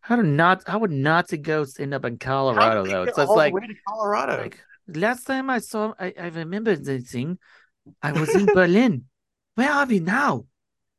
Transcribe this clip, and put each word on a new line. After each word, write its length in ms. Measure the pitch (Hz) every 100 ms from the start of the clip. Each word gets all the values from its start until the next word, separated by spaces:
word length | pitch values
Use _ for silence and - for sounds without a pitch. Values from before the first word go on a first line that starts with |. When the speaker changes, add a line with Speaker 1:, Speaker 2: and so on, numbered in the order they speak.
Speaker 1:
how 140 | - 240
do 40 |
not, 460 | 185 143 170 185 -
how 100 | 196
would 140 | 220
Nazi 460 | 143 139 165 175 160
ghosts 400 | 151 156 143 -
end 160 | 143 139
up 100 | 131
in 80 |
Speaker 2:
How 40 | 117
Speaker 1:
Colorado, 640 | 131 135 135 117 113 110
Speaker 2:
did 60 | 95
they 40 |
Speaker 1:
though? 120 | 95 92
Speaker 2:
get 40 |
Speaker 1:
It's 80 | 185
just 120 | 143
Speaker 2:
all 40 | 208
Speaker 1:
like, 160 | 151
Speaker 2:
the 60 | 185
way 40 | 226
to 60 | 214 -
Colorado? 500 | 220 208 208 262 135
Speaker 1:
like, 200 | - - _ - -
last 380 | 156 208 247 -
time 240 | 269 269
I 80 | 254
saw, 360 | - 220 214 -
I, 140 | 185 -
I 80 | 175
remember 480 | 165 165 196 226 165
the 240 | 139 131
thing. 400 | 123 123 143 185 _ _ _ _ - _
I 80 | 147
was 240 | 151 156 453
in 100 | 202
Speaker 2:
<laughs> 80 |
Speaker 1:
Berlin. 520 | 196 175 190 254 139 - _ _ _ _ -
Where 160 | 269
are 160 | 285 269
we 120 | 208
now? 440 | 165 233 285 131 - _ _ _ _